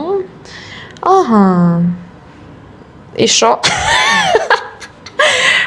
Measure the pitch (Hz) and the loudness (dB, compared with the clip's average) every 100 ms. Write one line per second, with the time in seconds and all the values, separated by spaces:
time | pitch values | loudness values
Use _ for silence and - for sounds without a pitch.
0 | 320 392 370 - - - - - - - | -4 -4 -6 -14 -20 -20 -20 -20 -18 -4
1 | - 381 277 214 190 175 175 170 175 175 | 2 2 4 4 4 4 2 2 0 -4
2 | - - - - - - - - - - | -10 -20 -20 -20 -20 -20 -20 -20 -20 -20
3 | - - 226 - 226 - - - 855 906 | -10 -2 0 2 2 0 -2 -2 -2 0
4 | 855 906 571 440 - - - - - - | 0 0 0 0 0 -2 -4 -18 -20 -20
5 | - - 605 523 508 - | -12 -2 -2 0 0 0